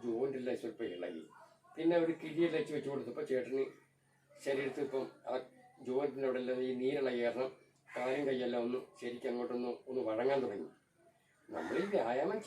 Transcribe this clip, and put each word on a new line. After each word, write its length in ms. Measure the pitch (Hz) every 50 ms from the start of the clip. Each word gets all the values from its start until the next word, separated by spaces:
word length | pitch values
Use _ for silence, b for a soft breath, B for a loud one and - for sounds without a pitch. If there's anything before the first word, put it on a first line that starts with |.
| 120
ജോയിൻ്റ് 320 | 120 113 113 135 139 131 131
എല്ലാം 140 | 123 127 120 -
സ്വല്പം 260 | - 110 - - 113 98 90
ഇളകി. 280 | 87 87 85 82 80 78 - - - - - - _ _ - -
പിന്നെ 200 | 151 165 165 170 170 165
ഒരു 80 | 165 165 -
കിഴിയെല്ലാം 380 | - 156 147 160 170 160 160 151
വെച്ച് 120 | 147 - 151
വെച്ച് 120 | 135 - 139
കൊടുത്തപ്പോൾ 340 | 139 131 117 120 - 151 - -
ചേട്ടന് 340 | 131 127 120 120 131 139 135 - - - - _ _ _ _ _ _ _ _ _ - - -
ശരീരത്തിൽ 380 | 139 139 135 139 131 - 151 139
ഇപ്പം 180 | 131 135 135 113 - - - - 113
ആ 20 | 127 127 - - - - - - - - -
ജോയിൻറ്റിൻ്റെ 400 | 123 127 139 147 139 123 135 135 131
അവിടെ 100 | 123 127 127
എല്ലാം 200 | 127 127 127 127 131
ഈ 20 | 127 123
നീരുള്ള 300 | 127 131 143 143 135 127 123 120
കാരണം 320 | 120 117 117 123 131 - - - - _ _ _ _ - -
കാലും 280 | 127 123 131 135 147 143 135
കൈയെല്ലാം 320 | 131 123 123 120 120 120 120
ഒന്ന് 120 | 120 123 131 - - - -
ശരിക്കും 280 | 120 120 120 120 127 127
അങ്ങോട്ടൊന്ന്, 400 | 117 120 120 123 123 120 120 123 120 - - -
ഒന്ന് 120 | 127 127 113 110
വഴങ്ങാൻ 300 | 110 110 127 135 139 135 240
തുടങ്ങി. 240 | - 101 95 80 - - _ _ _ _ _ _ - _ _ _ _ _ _ _ -
നമ്മൾ 260 | - - 80 87 117 156 190
ഈ 20 | 202 202
വ്യായാമം 440 | 165 113 117 123 135 156 196 226 220 -